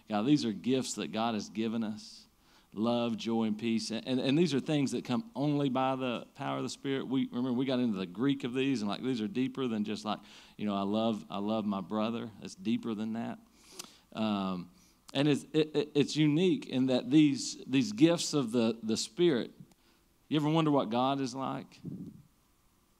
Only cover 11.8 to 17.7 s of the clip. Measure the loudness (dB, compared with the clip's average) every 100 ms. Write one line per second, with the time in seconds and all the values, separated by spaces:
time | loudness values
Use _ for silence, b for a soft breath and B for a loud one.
11.8 | -4 -2 -2 -4 -8 -12 -14 -8 -2 -2
12.8 | -2 -6 -4 -6 -6 -10 -16 B B B
13.8 | B B B -4 0 0 -2 -4 -8 b
14.8 | b b -8 0 2 2 0 0 0 0
15.8 | 0 2 2 4 4 6 4 2 0 0
16.8 | 2 2 4 6 6 4 -6 -8 0